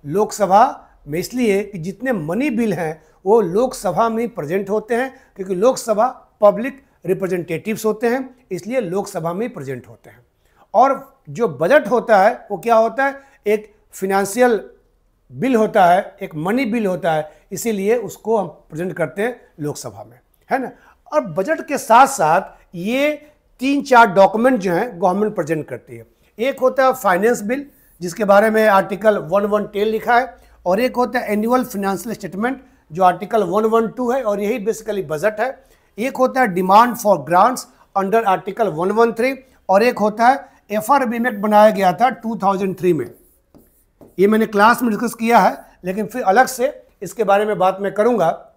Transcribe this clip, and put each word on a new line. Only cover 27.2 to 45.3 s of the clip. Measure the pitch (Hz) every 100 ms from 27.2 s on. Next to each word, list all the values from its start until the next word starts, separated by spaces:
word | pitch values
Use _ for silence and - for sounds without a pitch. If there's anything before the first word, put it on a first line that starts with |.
| 214 240
बिल, | 202 262 277 _ _ _
जिसके | 175 170
बारे | 202 202 220
में | 220 220
आर्टिकल | 196 190 196 214 202
वन | 151 190
वन | 208 208 202
टेन | 196 214
लिखा | 220 - 240
है, | 254 - _ _ 180
और | 196
एक | 247 240
होता | 247 247
है | 202
एनुअल | 208 226 254
फाइनेंशियल | 240 202 196 185 233
स्टेटमेंट, | 202 175 185 240 262 - _ _
जो | 156
आर्टिकल | 185 170 202 226
वन | 185 190
वन | 220 226 226
टू | - 247
है, | 269
और | 226 202
यही | 202 247 202
basically | 214 - 208
बजट | 151 156 196 208
है। | 247 269 _ _ _ -
एक | 254 262
होता | 254 254
है | 247
demand | 175 185 202 240 214
for | 208 185 139
grants | 175 220 262 - _ _ 196
under | 196 226 208
article | 185 208 190 208
one | 156 185
one | 214 233
three, | 226 254 262 _ _ -
और | 190
एक | 240 240
होता | 208 214 233
है | 269 - _ _
एफ़आरबीएम | 208 214 277 254 233 247
एक्ट | 208
बनाया | 214 208 214
गया | 196 190
था | 170 247
टू | - 226 220
थाउजेंड | 190 190 196 180
थ्री | 175
में। | 156 120 - _ _ _ _ _ _ _ _ - -
ये | 202
मैंने | 220 220
क्लास | 202 208 233
में | 247
डिस्कस | 202 233
किया | - 226